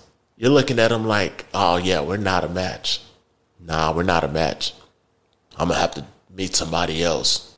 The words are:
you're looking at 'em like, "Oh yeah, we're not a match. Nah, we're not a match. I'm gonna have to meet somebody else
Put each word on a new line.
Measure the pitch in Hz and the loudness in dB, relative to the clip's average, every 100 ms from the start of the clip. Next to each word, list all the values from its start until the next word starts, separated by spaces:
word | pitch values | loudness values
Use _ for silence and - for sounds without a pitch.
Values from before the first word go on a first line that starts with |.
| - _ _ - | -18 _ _ -2
you're | 117 | 4
looking | 143 131 120 | 4 4 2
at | 113 | 2
'em | 113 110 | 2 2
like, | 104 85 - - | 0 0 -4 -8
"Oh | 95 92 90 | 0 2 2
yeah, | 90 87 | 2 0
we're | 73 101 | 0 -2
not | 98 92 | 0 0
a | 80 | 0
match. | 90 92 - - - - _ _ _ _ _ | -2 -4 -6 -6 -6 -8 _ _ _ _ _
Nah, | 85 80 78 | -6 0 0
we're | 80 | 2
not | 90 85 | 2 2
a | 76 | 0
match. | 78 78 - - - - _ _ _ _ _ _ - | 0 -2 -2 -8 -10 -20 _ _ _ _ _ _ -4
I'm | 85 | -2
gonna | 80 | 0
have | 87 - | -2 -4
to | 69 - _ 92 | -14 -18 _ -8
meet | 95 - | -2 -2
somebody | 82 82 85 80 | 0 -2 -2 0
else | 85 73 - - - | 0 0 0 -2 -4